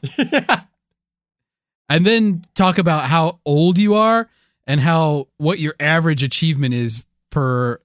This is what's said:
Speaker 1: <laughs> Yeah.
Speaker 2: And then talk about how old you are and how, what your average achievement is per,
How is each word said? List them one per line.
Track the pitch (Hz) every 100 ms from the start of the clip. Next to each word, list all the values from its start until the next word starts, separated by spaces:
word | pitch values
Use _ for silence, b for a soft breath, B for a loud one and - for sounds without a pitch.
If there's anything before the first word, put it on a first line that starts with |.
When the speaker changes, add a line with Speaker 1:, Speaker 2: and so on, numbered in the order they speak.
| 135
Speaker 1:
<laughs> | - 269
Yeah. | 285 - 226 - _ _ _ _ _ _ _ _ _ _ _ -
Speaker 2:
And | 156 185
then | 226 220 170 -
talk | - 185 185
about | 170 156 131
how | 165 160 -
old | - 147 170 180
you | 208 208
are | 220 226 226 _ _ _ -
and | 147
how, | 143 165 156 147 135 -
what | 151 190
your | 151 -
average | 147 165 165 147
achievement | 135 - 165 143 135 120
is | 117 113 - _ _
per, | 151 131 123 123 117